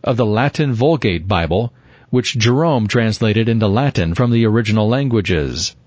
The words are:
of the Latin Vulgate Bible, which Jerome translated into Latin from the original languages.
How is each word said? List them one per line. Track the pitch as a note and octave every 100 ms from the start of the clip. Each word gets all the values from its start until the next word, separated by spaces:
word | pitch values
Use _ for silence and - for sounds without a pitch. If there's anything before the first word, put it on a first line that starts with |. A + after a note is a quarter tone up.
of | - A#2+
the | A2
Latin | G#2+ C#3+ - C#3+
Vulgate | A2+ C#3 D#3 G#2+ E2 F2+
Bible, | F#2 D#2+ F2+ A#2+ - - - _
which | B2 - A#2+
Jerome | A2+ B2+ E3 C3 G#2+
translated | B2 A2 G#2 A2 G#2+ A2+
into | A2+ G#2+
Latin | G#2+ C#3 - E2
from | E2+ A#2+
the | A#2
original | A2+ A2 G#2+ A2 G#2+
languages. | B2+ C#3 A#2 F#2+ E2+ C2+ B1 - -